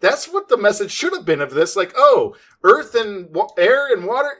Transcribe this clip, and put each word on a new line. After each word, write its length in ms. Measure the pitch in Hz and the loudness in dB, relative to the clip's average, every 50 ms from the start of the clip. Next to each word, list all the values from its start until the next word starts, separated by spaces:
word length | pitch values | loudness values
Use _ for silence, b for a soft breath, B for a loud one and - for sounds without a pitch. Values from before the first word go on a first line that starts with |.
That's 260 | - 185 262 285 - - | -2 -2 -2 -2 -4 -8
what 220 | 349 392 392 - | -8 -8 -2 -2
the 80 | - - | -2 0
message 340 | 202 208 208 208 202 - | 2 0 0 0 -4 -8
should 220 | - - - 349 381 | -8 -6 -6 -6 -6
have 100 | 349 - | -6 -4
been 140 | 165 156 139 | -4 -2 -2
of 100 | 143 135 | -4 -4
this. 240 | 135 143 165 190 - | -2 -2 -2 0 -2
Like, 180 | 202 180 180 - | -2 -4 -4 0
"Oh, 400 | - 277 294 269 185 120 104 b b b b b b - | 4 4 4 6 4 2 -2 b b b b b b 4
earth 320 | 180 233 311 302 - - | 4 4 4 2 -2 -4
and 340 | 233 226 214 202 190 180 165 156 | -4 -4 -4 -6 -12 -14 -8 -6
wa-, 200 | 165 233 - - - | -6 -6 -4 -2 0
air 360 | 175 202 254 277 285 277 247 | 2 2 2 2 0 -2 -4
and 120 | 185 175 | -4 -2
water, 260 | 185 233 254 285 294 277 | -4 -2 0 0 0 0